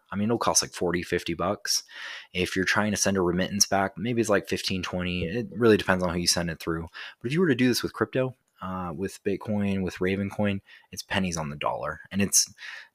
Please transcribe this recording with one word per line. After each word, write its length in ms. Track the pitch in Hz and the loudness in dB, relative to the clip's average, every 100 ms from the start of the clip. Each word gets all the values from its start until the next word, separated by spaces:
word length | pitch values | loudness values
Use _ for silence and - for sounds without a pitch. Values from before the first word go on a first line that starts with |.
| _ | _
I 40 | 98 | -4
mean, 140 | 104 | 0
it'll 80 | 113 | 2
cost, 260 | - 80 | 2 2
like, 80 | - | 0
forty, 320 | - 90 87 | -2 0 0
fifty 300 | 82 90 - | 0 -2 -2
bucks. 500 | 80 87 104 - - - - - - - | -2 -2 -2 -2 -2 -4 -12 -14 -14 -8
If 220 | 90 90 92 | -2 -2 0
you're 100 | 90 | 2
trying 260 | 110 104 | 2 2
to 60 | 98 | 2
send 200 | 98 98 | 2 2
a 40 | |
remittance 460 | 87 87 92 98 - | 2 2 0 0 2
back, 300 | 98 95 - | 2 0 -2
maybe 240 | 110 117 | -2 0
it's, 80 | 107 | 4
like, 180 | 98 - | 2 2
fifteen, 340 | 92 - 95 | -2 -2 -4
twenty. 440 | 87 92 90 90 85 | -2 -4 -2 -2 -2
It 240 | 113 104 | -4 -6
really 260 | 101 117 101 | 4 6 8
depends 260 | - 92 | 6 2
on 80 | 90 | 2
who 80 | 87 | 0
you 80 | 87 | 2
send 220 | 90 85 | 2 0
it 100 | 80 | -4
through. 280 | - 82 82 - - - | -4 -4 -6 -12 -16 -10
But 60 | 120 | -4
if 60 | |
you 80 | 156 | 0
were 80 | 180 | 2
to 60 | 120 | 4
do 120 | 127 | 4
this 160 | 113 | 2
with 100 | - | -2
crypto, 420 | - 113 131 131 - _ _ | -2 -2 0 -2 -4 _ _
uh, 320 | 92 92 90 76 | -8 -6 -6 -4
with 280 | 95 - | -6 -4
Bitcoin, 600 | 104 95 - 104 101 98 | -4 -4 -2 -2 0 0
with 140 | 90 - | -2 0
Ravencoin, 640 | 90 98 98 - 104 98 - - _ | 0 0 -2 0 0 -2 -6 -20 _
it's 120 | - | -16
pennies 340 | - 101 92 82 | -2 0 0 -2
on 120 | 76 | -6
the 80 | 71 | -4
dollar. 420 | 60 - 71 78 - | -4 -4 -6 -8 -6
And 100 | 98 | -2
it's 300 | 95 - - - - - - | 2 2 0 -6 -16 -14 -14